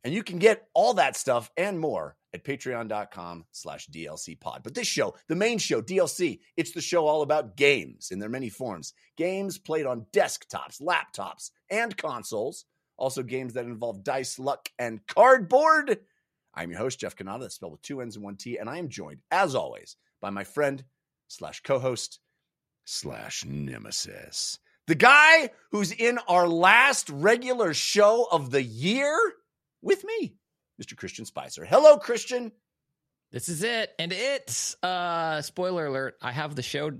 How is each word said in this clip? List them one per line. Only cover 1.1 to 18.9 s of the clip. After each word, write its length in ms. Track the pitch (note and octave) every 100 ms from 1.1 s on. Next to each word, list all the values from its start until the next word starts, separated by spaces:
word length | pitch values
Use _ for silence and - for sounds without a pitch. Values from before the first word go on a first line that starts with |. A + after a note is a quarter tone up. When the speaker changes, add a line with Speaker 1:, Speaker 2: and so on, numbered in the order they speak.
| -
Speaker 1:
stuff 340 | - A#2+ A2 -
and 220 | G3 D#3+
more 360 | D#3+ G2 D2 _ _
at 120 | F2+
patreon 440 | - C#3 C3 A#2 A2+
dot 220 | G#2+ G2+
com 360 | - F2 E2+ E2
slash 360 | - D#2+ C#2+ -
D 180 | D#2 D#2
L 120 | D#2
C 180 | - D#2
pod. 260 | - B1+
But 120 | - F3+
this 100 | A3
show, 300 | - G#2 - -
the 80 | E3
main 220 | A3 A3+
show, 240 | - B2+
D 160 | A2+ F#3+
L 100 | D#3+
C, 340 | - E3+ G#2 _ -
it's 180 | D#3+
the 80 | E3+
show 260 | - F3 D3+
all 160 | D3+
about 340 | C#3+ D3+ A2+ F#2+
games 540 | C#3 C3+ C#2 - -
in 80 | F#2
their 100 | G#2+
many 200 | B2+ B2
forms. 440 | - B2+ F2+ - _ _ -
Games 400 | F3 F#3+ G3 -
played 300 | - D#3+ C3+
on 180 | A#2+ G#2
desktops, 680 | G3 D#3 - - F2+ C#2 -
laptops, 680 | D3+ E3+ - - F#2 D#2 - _ _
and 260 | G#3 A#3 G3
consoles. 680 | - B2 - G#2+ B2+ F3+ _ _ _ -
Also 260 | C3 C3
games 300 | B2+ C3 B2+
that 120 | A#2+ A#2+
involve 380 | A2+ A#2 G2
dice, 340 | G2 C3+ B2+ -
luck, 320 | C3 C3+ - -
and 220 | A#2+ A2 -
cardboard. 920 | - A#3+ C4 E3+ C4 D#4 D#4 C#4+ A3 _ _ _ _ _
I'm 160 | - F2
your 80 | E2+
host, 220 | B2+ B2+
Jeff 160 | F#2+ -
Cannata, 260 | F#2+ A2+
that's 140 | A2+ -
spelled 160 | F2+
with 100 | D2+
two 180 | - C#3
N's 160 | A#2+ A2
and 80 |
one 120 | G2+ G2
T, 220 | B2 A#2
and 120 | A2
I 80 | D#3+
am 120 |
joined, 320 | D#3+